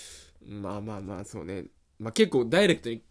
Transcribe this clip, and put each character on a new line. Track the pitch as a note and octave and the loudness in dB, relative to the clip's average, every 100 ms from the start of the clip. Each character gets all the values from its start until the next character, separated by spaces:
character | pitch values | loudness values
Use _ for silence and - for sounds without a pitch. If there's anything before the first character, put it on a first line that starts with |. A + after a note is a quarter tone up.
| - - - - - | -18 -18 -20 -20 -14
ま | G#2 G2 G2+ | -10 -8 -6
あ | |
ま | G#2+ G#2 | -8 -8
あ | |
ま | F#2+ F#2+ | -8 -10
あ、 | |
そ | G#2 A2 | -10 -10
う | |
ね。 | D#2+ F#2+ - _ _ _ | -8 -8 -10 _ _ _
ま | A2 | -4
あ | |
結 | A2 G#2 | 4 6
構 | C3+ | 6
ダ | A#2 E3 | 4 4
イ | G3+ | 6
レ | A#2 | 4
ク | |
ト | A#2+ | 0
に、 | A2+ - | -8 -10